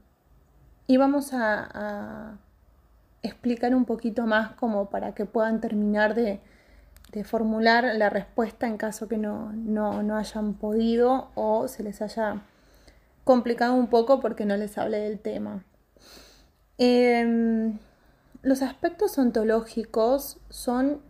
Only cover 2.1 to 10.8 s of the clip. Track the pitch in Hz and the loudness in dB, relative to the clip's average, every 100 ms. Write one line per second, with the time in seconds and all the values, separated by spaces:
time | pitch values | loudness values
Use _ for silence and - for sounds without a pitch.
2.1 | 214 220 208 - _ _ _ _ _ _ | -12 -16 -18 -20 _ _ _ _ _ _
3.1 | _ 214 - 247 233 247 254 247 226 233 | _ -12 -6 -4 -2 2 2 2 -2 -4
4.1 | 214 233 214 214 - 240 202 202 202 202 | -2 0 0 0 -4 -2 -2 -4 -6 -6
5.1 | 202 202 233 220 226 226 214 208 208 214 | -6 -4 -2 0 0 -2 0 0 2 2
6.1 | 220 233 202 - - _ - - - - | 2 0 -2 -10 -20 _ -20 -20 -20 -14
7.1 | 214 202 226 220 220 226 233 247 220 208 | -12 -4 -2 0 2 4 4 2 2 0
8.1 | 202 190 - 226 - 240 214 220 208 214 | 0 -4 -4 -4 -4 -6 -4 -6 -6 -6
9.1 | 220 214 214 220 214 226 214 208 202 208 | -4 -4 -6 -8 -8 -4 -2 -2 -2 -2
10.1 | 214 208 220 214 202 214 220 | -2 -4 -4 -6 -4 -2 0